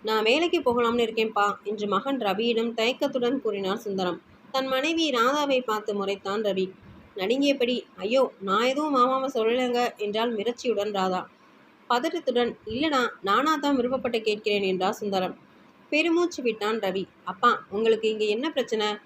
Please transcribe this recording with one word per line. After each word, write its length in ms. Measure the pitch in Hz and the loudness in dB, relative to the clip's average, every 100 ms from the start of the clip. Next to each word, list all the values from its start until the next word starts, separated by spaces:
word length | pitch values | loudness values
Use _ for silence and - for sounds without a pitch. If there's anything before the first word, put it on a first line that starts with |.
"நான் 200 | 220 220 | 0 2
வேலைக்கு 360 | 214 277 339 339 | 4 4 2 0
போகலாம்னு 380 | 277 240 233 240 | 2 2 2 2
இருக்கேன்ப்பா" 560 | 226 226 220 214 202 202 | 0 0 -2 0 0 -2
என்று 240 | - 208 202 | -8 -6 -2
மகன் 300 | 196 269 269 | -2 0 -2
ரவியிடம் 560 | 208 196 233 226 233 | -2 0 0 0 -2
தயக்கத்துடன் 680 | 233 226 254 285 269 240 262 | 0 -2 0 -2 0 -2 -2
கூறினார் 360 | 226 202 190 208 | -4 -4 -4 -4
சுந்தரம். 440 | 220 190 180 170 - - - | -4 -2 -2 -4 -12 -20 -6
தன் 160 | 262 262 | -4 -2
மனைவி 420 | 262 294 330 320 | 0 0 0 0
ராதாவை 520 | 247 240 294 285 262 | 2 2 2 2 0
பார்த்து 440 | 247 214 208 202 196 | 0 -4 -2 -4 -2
முறைத்தான் 360 | 196 196 202 | -4 -4 -2
ரவி. 300 | 208 190 185 - - - - - | -2 0 -2 -6 -20 -20 -18 -6
நடுங்கியபடி, 680 | 185 262 285 277 240 247 - - | -2 2 2 2 0 -2 -6 -8
"ஐயோ, 360 | 190 254 254 - | 0 2 2 -2
நான் 260 | 196 196 247 | -2 0 2
எதுவும் 260 | 269 302 | 0 0
மாமாவை 380 | 277 247 262 269 | 2 2 2 -2
சொல்லலைங்க" 640 | 254 220 240 254 240 240 - | 0 0 0 0 0 0 -2
என்றாள் 380 | 208 208 240 220 | -4 -2 -2 -2
மிரட்சியுடன் 560 | 208 233 254 208 208 | -4 -4 -2 -2 -2
ராதா. 380 | 202 185 180 175 - - - - _ - | 0 0 0 -6 -16 -20 -20 -20 _ -2
பதட்டத்துடன், 640 | 247 330 349 - 240 233 - - | 0 0 -2 -2 0 0 -2 -8
"இல்லடா, 440 | 220 320 277 233 - | -2 0 2 0 -2
நானா 340 | 196 208 294 311 | 0 2 2 2
தான் 220 | 285 277 | 2 2
விருப்பப்பட்டு 440 | 240 262 254 226 | 2 0 -2 -2
கேட்கிறேன்" 420 | 220 208 214 208 | 0 -2 0 0
என்றார் 300 | 196 185 185 | 0 0 0
சுந்தரம். 440 | 233 208 196 185 - - - - _ - | -2 -2 -2 -2 -6 -18 -20 -20 _ -2
பெருமூச்சு 540 | 302 320 330 349 - | 0 2 2 2 0
விட்டான் 360 | 247 214 208 226 | -4 -2 -2 0
ரவி. 240 | 196 185 180 _ | -2 -2 -6 _
"அப்பா, 400 | - 185 240 220 - | -12 0 2 2 -4
உங்களுக்கு 400 | 196 226 214 220 | -2 2 2 2
இங்க 160 | 214 214 | 0 0
என்ன 240 | 208 302 | 0 -2
பிரச்சனை? 380 | 311 247 220 214 208 | -4 -4 0 -2 -2